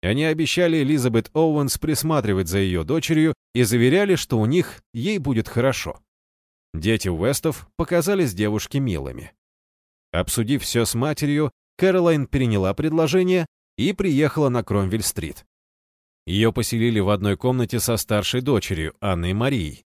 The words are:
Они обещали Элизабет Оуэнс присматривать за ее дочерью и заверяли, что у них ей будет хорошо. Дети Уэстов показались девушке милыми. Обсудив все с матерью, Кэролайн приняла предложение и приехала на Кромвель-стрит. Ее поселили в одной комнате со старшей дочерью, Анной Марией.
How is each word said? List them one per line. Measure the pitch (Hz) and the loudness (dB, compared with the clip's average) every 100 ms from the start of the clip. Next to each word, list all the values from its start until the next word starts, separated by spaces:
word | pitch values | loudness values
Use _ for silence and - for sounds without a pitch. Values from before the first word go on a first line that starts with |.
Они | 92 120 | -2 -2
обещали | 160 160 160 - 175 160 | 0 0 0 2 2 2
Элизабет | 135 151 123 113 110 | 2 2 2 0 0
Оуэнс | 151 165 151 139 - | 0 2 2 0 -2
присматривать | 151 151 156 151 110 95 87 | -2 -2 0 0 2 0 0
за | 98 | 0
ее | 95 90 | 0 0
дочерью | 80 160 - 156 160 - _ | 0 -2 2 2 2 0 _
и | 120 | 0
заверяли, | 120 120 123 170 202 | 2 4 4 4 2
что | 175 - 120 | 0 0 0
у | 107 | 2
них | 170 - - _ | 2 -2 -8 _
ей | 117 147 208 | -6 -2 -2
будет | 139 113 110 | 0 -2 -2
хорошо. | 120 131 - - - _ _ _ _ _ _ _ | 0 0 -2 -6 -12 _ _ _ _ _ _ _
Дети | 85 87 113 95 | -4 0 0 0
Уэстов | 82 101 143 165 - - - | -2 -2 0 -2 -4 -12 -8
показались | 165 175 160 202 151 | -2 0 0 0 0
девушке | 90 104 107 - 135 | 0 0 -2 -2 -2
милыми. | 135 82 67 58 - _ _ _ _ _ _ _ _ | -2 -2 -6 -10 -16 _ _ _ _ _ _ _ _
Обсудив | 80 92 - 110 139 | -4 -2 -2 0 -2
все | - 117 | 0 0
с | 113 | 0
матерью, | 117 139 151 147 147 151 _ _ - | 0 -2 -2 -2 0 -2 _ _ 0
Кэролайн | 185 185 170 156 135 | 2 4 2 2 0
приняла | 139 127 104 95 | 0 2 2 0
предложение | 98 156 160 160 180 185 180 160 _ _ - | 0 -2 0 2 2 2 0 -2 _ _ -4
и | 127 | -2
приехала | 202 196 139 151 156 143 | 0 0 2 2 2 0
на | 123 | 0
Кромвель-стрит. | - 101 98 110 101 - 78 - _ _ _ _ _ _ _ _ - | 0 0 0 -2 -4 -6 -8 -12 _ _ _ _ _ _ _ _ -4
Ее | 95 113 | 2 2
поселили | 127 110 117 117 110 | 0 -2 0 2 2
в | 98 | 0
одной | 104 101 98 | 0 0 0
комнате | 127 127 117 123 | 0 0 -2 -2
со | - 113 | -2 -2
старшей | - 104 98 123 | 0 -2 0 -2
дочерью, | 127 120 - 85 78 - | 0 0 0 -4 -6 -6
Анной | 101 90 87 | -4 -2 0
Марией. | 98 127 135 76 69 _ | 0 0 -2 -4 -8 _